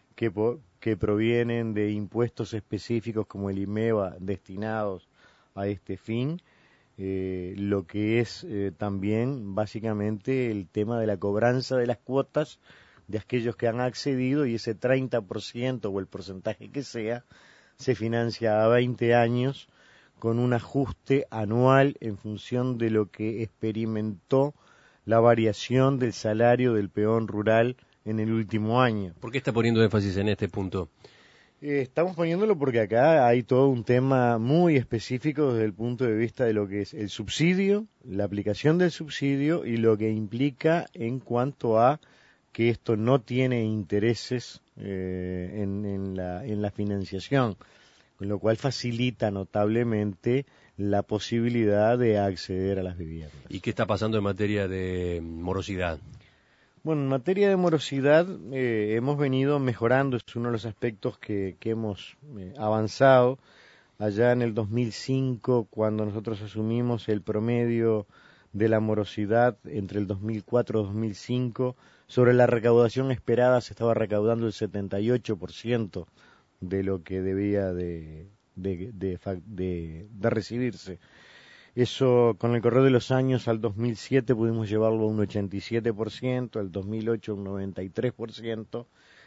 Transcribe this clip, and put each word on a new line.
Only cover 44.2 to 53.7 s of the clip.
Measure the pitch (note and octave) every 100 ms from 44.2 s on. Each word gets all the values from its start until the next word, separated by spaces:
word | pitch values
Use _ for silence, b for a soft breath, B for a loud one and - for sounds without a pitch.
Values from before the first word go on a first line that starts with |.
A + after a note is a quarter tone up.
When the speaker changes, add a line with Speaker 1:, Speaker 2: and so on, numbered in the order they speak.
| - B2 - - _ -
Speaker 1:
eh, | G2+ F#2+ F#2 F#2 F#2 F2+ F2+ G#2
en, | G2 G2+
en | G#2 G2 F#2+ F#2
la, | F2+ F2+ C3+
en | G#2
la | G#2
financiación, | - G#2 G2+ F#2 F#2+ - C#3 A#2+ F#2 b b b b b -
con | G2
lo | G2+
cual | G#2 A2+
facilita | C#3 - B2 A#2 B2 G#2+ A2
notablemente | G2 F#2 G#2 G#2 A2+ A#2+ G#2+ G#2 F#2 B2 C3 C#3 b b -
la | G2+ G2+
posibilidad | - G#2+ - A#2 A#2 A#2+ G#2+ G2+ A2 B2
de | A#2+ G#2
acceder | G2+ F2+ - F#2 F#2+ F#2+
a |
las | F#2 F2
viviendas. | D#2+ D#2+ D2+ C#2+ -
Speaker 2:
¿Y | F#2
qué |
está | A2